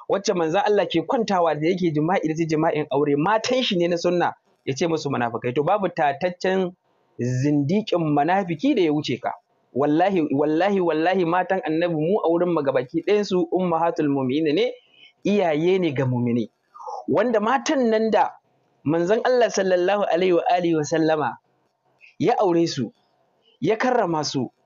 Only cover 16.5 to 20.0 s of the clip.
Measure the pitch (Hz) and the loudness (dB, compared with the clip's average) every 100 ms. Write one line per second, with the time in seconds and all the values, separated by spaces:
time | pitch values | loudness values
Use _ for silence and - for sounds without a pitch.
16.5 | _ _ - - - - 160 233 220 214 | _ _ -18 -14 -10 -2 0 2 0 0
17.5 | 262 240 302 233 220 220 202 165 - _ | -2 0 0 2 2 2 2 0 -4 _
18.5 | _ _ _ 131 165 170 226 233 254 214 | _ _ _ -2 0 2 0 2 2 2
19.5 | 196 190 180 180 208 | 0 0 2 2 0